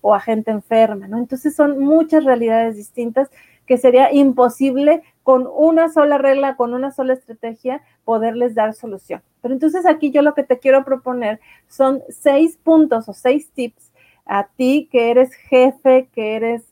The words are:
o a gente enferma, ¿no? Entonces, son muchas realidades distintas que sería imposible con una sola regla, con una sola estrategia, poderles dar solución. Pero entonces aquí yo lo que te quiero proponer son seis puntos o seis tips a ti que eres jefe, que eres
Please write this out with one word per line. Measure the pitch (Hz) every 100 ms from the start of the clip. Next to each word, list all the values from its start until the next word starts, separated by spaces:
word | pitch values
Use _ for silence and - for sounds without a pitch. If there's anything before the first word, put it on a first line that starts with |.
o | 208 202
a |
gente | - 220 220
enferma, | 214 - 226 220 208 196
¿no? | 226
Entonces, | 240 262 302 294
son | 294 277
muchas | 277 311 320 311
realidades | 269 247 233 226 226 208
distintas | 208 - 233 226 277 _ _ _ _
que | 247
sería | 254 247 269
imposible | 285 277 254 247 - 269 254 294 320 _ _
con | - 262 254
una | - 311 330 330
sola | 320 294 285
regla, | 269 269 277 262
con | 240
una | 247 269
sola | 262 262
estrategia, | 254 _ 226 233 226 254 285 _ _ -
poderles | 226 226 226 247 220
dar | 214
solución. | 220 233 196 _ 175 _ _
Pero | 240
entonces | 262 311 359 349
aquí | 320 302
yo | 285
lo | 294
que | 294
te | 277 247
quiero | 269 269
proponer | 269 262 254 247 220 220 _ _ _
son | - 262 269 -
seis | - 294 277 330 -
puntos | - 320 302 226 220
o |
seis | 196 254 285 -
tips | - 240 _ _ _ _ _ -
a | 202 202
ti | _ 254 285 -
que | 247 233
eres | 247 254
jefe, | - _ 254 254 262 269 254 262
que | - 214 220
eres | 226 233 _